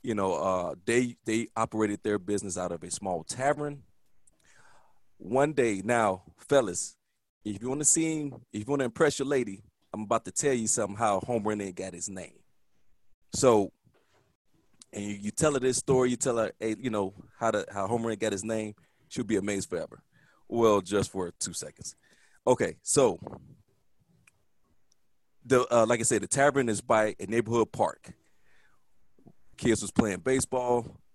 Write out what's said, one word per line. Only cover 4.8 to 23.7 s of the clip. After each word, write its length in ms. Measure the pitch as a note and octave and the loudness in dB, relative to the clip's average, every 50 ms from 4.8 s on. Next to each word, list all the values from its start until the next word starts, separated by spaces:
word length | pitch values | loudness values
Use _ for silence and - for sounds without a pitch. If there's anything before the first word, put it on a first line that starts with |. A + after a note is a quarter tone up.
| _ _ _ _ _ _ _ _ | _ _ _ _ _ _ _ _
One 340 | - F2+ A#2 C3 C#3+ D3+ | -8 0 2 2 2 4
day, 300 | D3 C#3 B2 A#2 G2+ F#2+ F#2+ | 2 2 2 2 0 -2 -2
now, 380 | A2 A#2+ A#2 A2 G2+ F#2+ F#2 - - _ | 0 2 2 2 2 0 -2 -8 -20 _
fellas, 600 | _ - - C#3+ C#3 A#2 F#2+ E2+ - - - - _ _ _ _ _ _ _ _ _ _ | _ -4 2 2 4 4 2 -4 -6 -8 -10 -12 _ _ _ _ _ _ _ _ _ _
if 180 | G#2+ G2+ F#2+ | -10 -10 -8
you 60 | A#2 B2+ | -6 -6
wanna 160 | C3 D3 D3+ | -4 0 2
see, 480 | - - D#3+ D#3+ D#3+ D#3+ D#3 D3 C#3 - - - _ | 2 2 2 2 0 -2 -4 -6 -8 -10 -12 -18 _
if 80 | - G#2+ | -10 -8
you 60 | G#2 | -4
wanna 180 | A#2+ C#3+ C#3 C3 | -2 -2 0 0
impress 340 | A#2+ - - E3 D3 - - | -2 2 4 2 4 4 0
your 100 | C3+ C3+ | -2 0
lady, 340 | C#3+ C3 A#2+ G#2+ G2 G2+ _ _ _ _ _ _ - | 0 0 0 -2 -8 -14 _ _ _ _ _ _ -10
I'm 80 | G#2 | -10
about 220 | G#2+ G2+ A2+ A2+ _ | -2 -2 -2 -2 _
to 80 | A2 | -4
tell 220 | - - - C#3+ C3+ | -6 -2 0 0 0
you 120 | A#2+ A2 | 0 0
something, 300 | G#2 - B2 G#2+ F#2+ G2+ | -2 0 -2 -2 -4 -2
how 240 | G#2+ A#2+ G#2+ G2+ A2 | 0 2 2 2 0
Home 240 | G#2+ B2 B2 A2+ G2+ | 0 -2 -2 -2 0
Run 160 | G#2+ G#2+ G#2 | -2 -2 -2
Inn 120 | G2 F#2+ F2+ | -4 -6 -8
got 200 | F2+ F#2 F#2 F2 | -8 -10 -10 -10
its 140 | E2+ - - | -12 -12 -10
name. 320 | F#2+ F#2+ E2+ B1+ B1 - _ _ _ _ _ _ _ _ _ - - _ _ - - _ _ _ | -10 -12 -14 -16 -18 -20 _ _ _ _ _ _ _ _ _ -20 -20 _ _ -20 -20 _ _ _
So, 380 | - - C#3+ B2+ A2+ G#2+ G2 - _ _ _ - _ _ _ _ _ _ _ _ _ _ _ _ _ _ _ _ _ _ - _ | -2 4 6 6 6 6 4 0 _ _ _ -20 _ _ _ _ _ _ _ _ _ _ _ _ _ _ _ _ _ _ -20 _
and 120 | - G#2 G2+ | -10 -8 -8
you, 100 | G#2 G#2 G2+ | -8 -8 -6
you 100 | G2+ G#2 | -8 -8
tell 220 | - - D#3 D3+ | -2 2 2 2
her 80 | C#3+ C3 | 2 2
this 160 | B2 C3 B2 | 0 0 0
story, 340 | - - - C3 B2+ B2+ B2+ | 0 2 2 4 4 4 2
you 60 | B2 | 0
tell 220 | A#2 - C3+ A#2 A#2 | 0 0 0 2 0
her, 120 | A2 - - _ | 0 -2 -4 _
hey, 160 | A2 A2+ A2 G2+ | -4 -4 -4 -4
you 100 | B2+ B2 | -4 -4
know, 240 | G#2+ G#2 G2 F#2+ G2+ - - - _ - | -2 -2 -2 -2 -6 -12 -20 -20 _ -2
how 140 | A#2 A2+ | -2 0
the, 120 | A2 G#2 - - | 0 0 -4 -4
how 140 | F#2+ G2 G2 | -6 -6 -2
Home 180 | G2 A#2 A#2 A2+ | -2 -2 -2 -2
Run 120 | A#2 A2 | -2 -4
got 160 | F#2+ A2 A2 | -2 -2 -2
his 100 | G2+ F#2+ | -2 -4
name, 320 | F#2+ A2 A2+ A2 G#2+ G#2+ G#2 _ _ _ _ _ _ _ | -4 -4 -4 -4 -4 -8 -10 _ _ _ _ _ _ _
she'll 140 | - - | -8 -8
be 140 | A#2+ G2 A2 | -4 0 -2
amazed 340 | G2 F#2+ G#2 G2+ G2 F#2 - | 0 0 -2 -4 -4 -4 -6
forever. 320 | F2+ E2+ D#2 - - - _ _ _ _ _ _ _ _ _ - | -6 -6 -6 -8 -12 -20 _ _ _ _ _ _ _ _ _ -4
Well, 320 | - A#2 A#2 A2 G#2 G2+ | 2 4 6 6 6 4
just 320 | F#2 F2 G2+ G2+ F#2+ - | 2 2 0 0 0 0
for 200 | - F#2+ F2+ E2+ - _ | -4 -6 -6 -6 -6 _
two 140 | - F#2 | -8 -8
seconds. 420 | F2 - - D2 - - - - - _ _ _ _ _ _ _ _ _ _ | -6 -10 -12 -12 -16 -16 -18 -18 -18 _ _ _ _ _ _ _ _ _ _
Okay, 300 | B2 B2+ - A2+ E2 D#2+ _ | 2 2 2 2 -4 -4 _
so 380 | _ - - D3 C3 A2 E2+ - - - - - - - - _ _ _ | _ 0 2 4 4 4 2 -2 -10 -16 -16 -18 -18 -20 -20 _ _ _